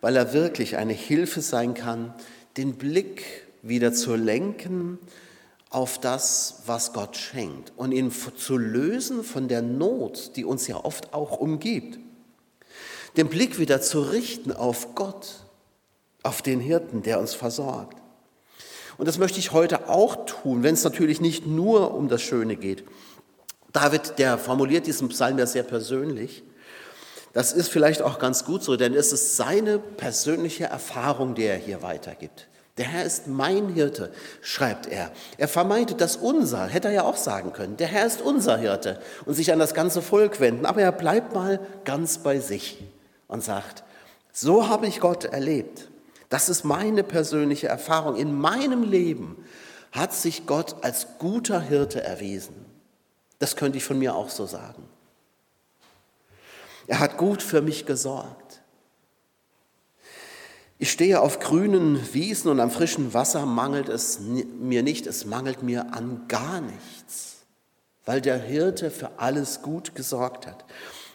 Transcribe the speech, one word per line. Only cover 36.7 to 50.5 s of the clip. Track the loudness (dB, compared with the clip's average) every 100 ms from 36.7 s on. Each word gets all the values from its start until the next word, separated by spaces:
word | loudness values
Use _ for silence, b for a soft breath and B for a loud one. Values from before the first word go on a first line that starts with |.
| 0 2
er |
ja | 2
auch | 2 0
sagen | -2 -2 -4
können. | -6 -8 -2
„Der | 0
Herr | 2 2
ist | 2
unser | 2 2 4 4
Hirte“, | 4 0 -2 -6 B B
und | -4
sich | 0 4
an | 4
das | 4
ganze | 4 0 0
Volk | 4 6 6 6
wenden. | 4 4 0
Aber | 4
er | 4
bleibt | 4 4 2 2
mal | -2 0 0 -2 B
ganz | -4 -2 -2 0
bei | 0 0
sich | 0 -6 -6 -12 -18 -20 b b b
und | -8
sagt, | -4 -4 -6 -16 -20 B B B B
„So | -4 4 6 6
habe | 2 0
ich | 2
Gott | 2 2
erlebt. | -2 -2 0 0 -2 -12 -20 -20 B B B
Das | 0 2
ist | 0
meine | 0 0 2 2
persönliche | 2 0 2 2 2 2 0
Erfahrung. | -2 2 2 2 0
In | 0 2
meinem | 2 2 2 2
Leben | 4 4 4 0 -6 -12 B B B B B
hat | -4 -2
sich | 0 -2 -2
Gott | -2